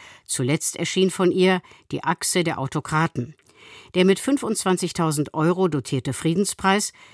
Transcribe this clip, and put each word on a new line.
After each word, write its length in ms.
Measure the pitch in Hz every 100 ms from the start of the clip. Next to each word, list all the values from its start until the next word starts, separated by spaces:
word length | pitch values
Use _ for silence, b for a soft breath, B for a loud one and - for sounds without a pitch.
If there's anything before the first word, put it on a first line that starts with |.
| B B B
Zuletzt 520 | - 131 156 - -
erschien 340 | 165 185 190
von 220 | - 180
ihr 280 | 185 185 180 B B B
Die 140 | 139 160
Achse 400 | 175 - 185 165
der 120 | -
Autokraten. 800 | 135 156 - 156 165 - 120 - B B B B B 180
Der 100 | 185
mit 140 | 190
fünfundzwanzigtausend 1120 | - 277 233 214 190 180 175 - 160 147 143
Euro 340 | 156 160 180 190
dotierte 460 | 147 - 135 139
Friedenspreis 800 | 123 160 170 202 - 190 196 - B B